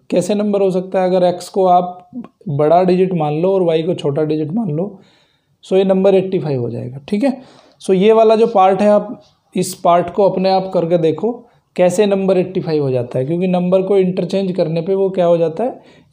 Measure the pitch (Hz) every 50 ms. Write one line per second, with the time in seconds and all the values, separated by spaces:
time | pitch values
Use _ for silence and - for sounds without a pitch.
0 | _ - - 180 180 - 208 202 208 208 202 196 196 190 175 185 180 185 - 190
1 | 185 185 185 185 180 180 175 180 - - - 202 185 185 180 180 180 180 - -
2 | - _ - 247 196 - _ _ - 190 143 139 151 151 165 180 185 180 185 180
3 | 190 185 185 165 151 147 151 156 170 190 196 190 180 170 160 165 160 180 170 -
4 | - 147 139 160 156 156 156 156 156 143 170 240 226 175 147 160 190 208 196 -
5 | _ _ _ _ _ _ _ _ _ _ _ _ _ - 190 190 196 190 190 190
6 | 190 196 190 190 185 190 190 175 147 156 139 127 120 117 117 117 120 123 131 139
7 | - - 208 208 262 269 262 - - - - - _ _ _ _ - - 190 180
8 | 196 220 220 220 226 220 220 214 226 - - 196 185 190 196 196 208 208 208 208
9 | 202 208 - - _ _ _ _ _ _ - 185 180 180 - - - 175 170 175
10 | 165 - - - 196 180 185 185 185 190 190 190 185 185 - 175 170 165 175 170
11 | 160 160 151 - 214 226 247 - - _ _ _ _ _ - - 175 175 180 -
12 | 214 202 196 196 190 190 190 185 180 180 - 175 - 170 156 151 143 135 127 123
13 | 117 - - 131 131 143 170 175 190 185 180 180 180 180 190 190 185 190 202 196
14 | 190 180 180 190 180 - 196 196 196 185 175 185 165 156 160 165 160 196 190 196
15 | 196 190 190 190 175 170 175 165 165 160 160 180 226 262 - - _ - _ _
16 | _ _